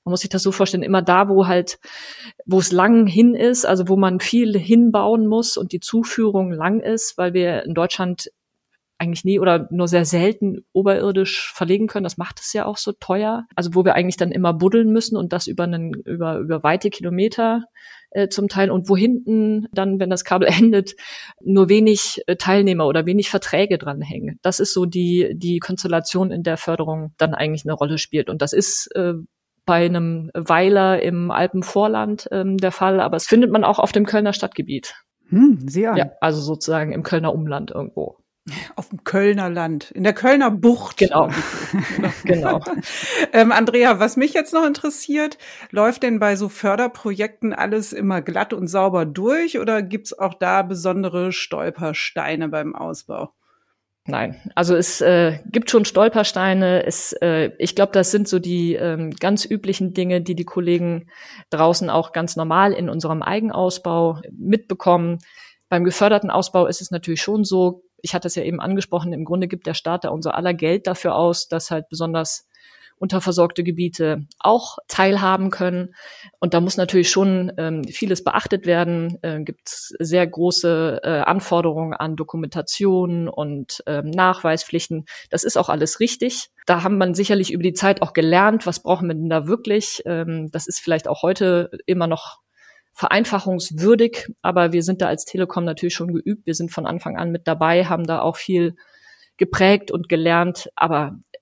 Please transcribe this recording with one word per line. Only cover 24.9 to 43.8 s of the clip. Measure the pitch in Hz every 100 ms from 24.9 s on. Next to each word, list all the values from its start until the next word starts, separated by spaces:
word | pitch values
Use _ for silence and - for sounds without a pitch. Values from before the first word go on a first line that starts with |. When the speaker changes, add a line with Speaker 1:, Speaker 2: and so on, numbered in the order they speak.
| 180 175 175 -
Speaker 1:
die | 170 175 175
Konstellation, | - 185 180 165 165 185 190
in | 175
der | 165 160
Förderung | - 165 160 156 156 -
dann | 160
eigentlich | - 151 156
eine | 147
Rolle | 151 147 156
spielt. | - 151 -
Und | 156
das | 143
ist, | - - - -
äh, | - 175 165 170 _ _ _ -
bei | 170
einem | 175 175 165 165 160
Weiler | - 160 165 190 202 190 190
im | 175 175 175
Alpenvorland, | - 180 185 180 202 214 220 214 214 -
ähm, | 196 190 190
der | 185
Fall, | - 190 190
aber | - 160
es | -
findet | 226 247
man | 214
auch | - -
auf | 208
dem | 208 208
Kölner | 214 208
Stadtgebiet. | 196 190 - - 135 - - _ _ -
Speaker 2:
Hm, | 185 277 175 135
sieh | 160 226
an. | 190
Speaker 1:
Ja, | 139 -
also | 160 151
sozusagen | 147 156 - 160 156
im | -
Kölner | - 170 160
Umland | 160 151 143 147
irgendwo. | - - - - - _ _ - 151 -
Speaker 3:
Auf | - -
dem | 190
Kölner | - 196 202 202 180
Land, | 175 165 151 -
in | -
der | 202
Kölner | 208 254 277 254
Bucht. | 208 233 240 - -
Speaker 1:
Genau. | 190 151 -
Speaker 3:
<laughs> | - - - - 196 - 190 196 -
Speaker 1:
Genau. | - 170 147 - - 349 - - 539 480 320
Speaker 3:
Ähm, | 226 226
Andrea, | 220 226 240